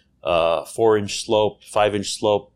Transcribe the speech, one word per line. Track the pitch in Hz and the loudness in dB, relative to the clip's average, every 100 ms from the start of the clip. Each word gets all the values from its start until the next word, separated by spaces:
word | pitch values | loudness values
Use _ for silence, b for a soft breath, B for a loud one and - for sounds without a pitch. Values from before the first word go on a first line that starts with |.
| b _ | b _
uh, | - 85 82 80 - | -2 0 2 0 -4
four-inch | - 113 107 101 - - | 0 2 2 0 -8 -2
slope, | 110 104 - | 0 0 -2
five-inch | - 107 104 104 98 - | -6 0 0 0 -6 -4
slope, | 107 104 101 | 0 0 -4